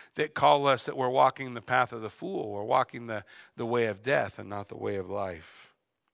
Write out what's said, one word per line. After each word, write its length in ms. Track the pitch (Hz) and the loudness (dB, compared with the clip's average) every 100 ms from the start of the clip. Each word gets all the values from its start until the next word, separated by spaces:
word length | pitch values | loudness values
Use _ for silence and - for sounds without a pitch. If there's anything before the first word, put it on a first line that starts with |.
| - - | -8 -4
that 180 | 151 | -4
call 340 | - 147 147 143 | 2 4 6 4
us 180 | 127 - | 2 0
that 100 | 143 | -2
we're 140 | 127 | 2
walking 440 | 131 131 131 135 | 4 4 2 -8
the 80 | 120 | -10
path 300 | - 127 120 | 0 2 2
of 100 | 117 | -2
the 80 | 110 | -10
fool. 400 | - 175 190 117 | -8 -8 -6 -6
We're 140 | 101 | -6
walking 440 | 107 135 123 123 117 | 0 2 0 -4 -8
the, 180 | 107 - - - - | -8 -8 -18 -18 -8
the 80 | 120 | -2
way 220 | 120 113 | 0 0
of 160 | 101 | -2
death 360 | 110 139 107 - | 0 0 0 -6
and 100 | 101 | -10
not 200 | 101 101 | -10 -10
the 80 | 107 | -8
way 180 | 107 101 | -4 -4
of 140 | 92 | -4
life. 640 | 101 95 82 - - - _ _ _ _ | -4 -6 -8 -16 -20 -20 _ _ _ _